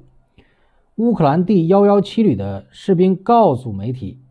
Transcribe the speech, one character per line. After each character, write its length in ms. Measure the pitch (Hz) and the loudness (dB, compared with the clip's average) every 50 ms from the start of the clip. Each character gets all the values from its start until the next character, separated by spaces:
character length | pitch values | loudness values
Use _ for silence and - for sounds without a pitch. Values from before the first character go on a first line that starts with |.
| - _ _ _ _ _ _ _ _ _ _ _ _ _ _ _ _ _ _ | -16 _ _ _ _ _ _ _ _ _ _ _ _ _ _ _ _ _ _
乌 160 | - 220 240 226 | -4 -2 -2 0
克 120 | - 165 | 2 0
兰 200 | 139 143 170 180 | 0 0 0 0
第 240 | 180 214 185 160 160 | 0 0 0 2 2
幺 160 | 190 196 202 | 2 4 4
幺 160 | 202 202 202 | 4 2 2
七 220 | 196 - - 226 226 | 0 -2 -2 0 0
旅 120 | 202 127 | 0 0
的 300 | 95 98 101 98 98 - _ | -2 -4 -8 -8 -10 -14 _
士 240 | _ - - - 190 | _ -10 -4 -2 0
兵 200 | 165 185 185 190 | 2 2 2 0
告 400 | 180 - - 240 233 220 175 135 | -2 0 0 2 4 4 2 0
诉 180 | 123 127 117 101 | -2 -6 -10 -10
媒 200 | 98 98 117 131 | -10 -8 -8 -10
体， 260 | - 98 95 - - _ _ | -10 -10 -14 -14 -16 _ _